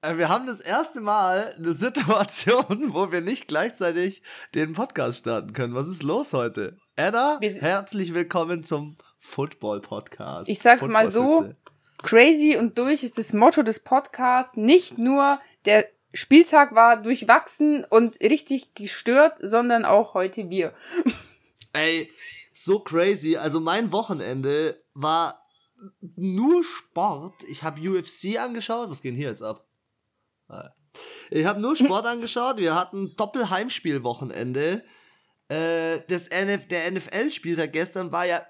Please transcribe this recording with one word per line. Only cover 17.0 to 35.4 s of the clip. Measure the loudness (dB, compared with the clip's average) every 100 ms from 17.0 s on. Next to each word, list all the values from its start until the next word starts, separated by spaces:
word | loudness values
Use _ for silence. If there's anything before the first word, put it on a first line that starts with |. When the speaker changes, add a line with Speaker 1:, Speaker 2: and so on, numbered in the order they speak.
Speaker 2:
durchwachsen | 2 -4 4 4 4 0 0 0
und | 4 4 4 0
richtig | 0 0 0 -6 -6
gestört, | -14 -12 -6 2 6 6 4
sondern | -2 0 2 0 4
auch | 4 4
heute | -2 -4 -6 -8
wir. | -4 -4 -6 -10 -2 -2 -4
<laughs> | -16 -20 _ _ -10
Speaker 1:
Ey, | -2 0 0 -4 _ -20 -20 -20
so | -12 -2 -2
crazy. | 0 0 2 0 0 -2
Also | 0 -2
mein | -2 -2 -2
Wochenende | -2 -4 -6 -6 -4 -2 0 -2 -6 _
war | -6 0 0 0 -6 _ _ _ _ -20 _ -20
nur | -8 -4 0 2 2
Sport. | 2 -8 _ -4 -4 -4 -12 _ -18
Ich | -10
hab | -10 -8
U | -4 -2
F | -4
C | -10 -6 -4
angeschaut. | -4 -8 -6 -6 -8
Was | -10
geht | -10
denn | -8
hier | -8
jetzt | -8
ab? | -10 -12 _ _ _ _ _ _ _ _ _
Ah, | -20
ja. | -20 _ _ -20 -20 -20 -8
Ich | -2 -2
hab | -2
nur | -2
Sport | 2 2 2 -4
Speaker 2:
<laughs> |
Speaker 1:
angeschaut. | -6 -6 -4 -4 -2
Wir | -2
hatten | -2 -4 -6 -10 -6
Doppelheimspiel-Wochenende. | -6 -4 -4 -4 -4 -6 -4 -4 -4 -6 -8 -8 -6 -4 -2 -4 -8 _ _ _ _ _